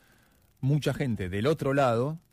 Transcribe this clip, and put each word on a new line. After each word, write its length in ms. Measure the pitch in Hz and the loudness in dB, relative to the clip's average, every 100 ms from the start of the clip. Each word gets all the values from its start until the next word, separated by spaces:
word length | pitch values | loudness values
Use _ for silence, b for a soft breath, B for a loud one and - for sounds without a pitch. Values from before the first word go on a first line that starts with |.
| b b b b b b | b b b b b b
mucha 320 | 131 147 143 | 0 0 0
gente 340 | 127 139 101 92 | -2 -4 -4 -4
del 180 | 101 127 | -2 0
otro 260 | 156 139 | 0 0
lado 460 | 139 131 113 135 160 _ | 2 4 2 -2 -6 _